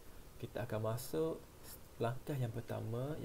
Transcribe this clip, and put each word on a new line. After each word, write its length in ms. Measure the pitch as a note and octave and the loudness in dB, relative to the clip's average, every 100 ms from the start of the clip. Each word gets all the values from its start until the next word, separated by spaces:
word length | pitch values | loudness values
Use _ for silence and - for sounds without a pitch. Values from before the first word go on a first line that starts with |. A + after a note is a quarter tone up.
| - - - - | -10 -10 -10 -8
kita 320 | - - G#2+ | -4 -2 0
akan 240 | A2 A2 | 2 4
masuk 480 | A#2+ - D#3 D#3+ - - - - - - - | 2 2 4 4 2 -6 -12 -12 -12 -8 0
langkah 400 | A#2 B2+ - C#3+ | 2 2 0 2
yang 160 | A#2+ | 2
pertama, 640 | A#2 - A2 G#2+ A#2 C3 D3+ | 0 -2 0 0 2 0 0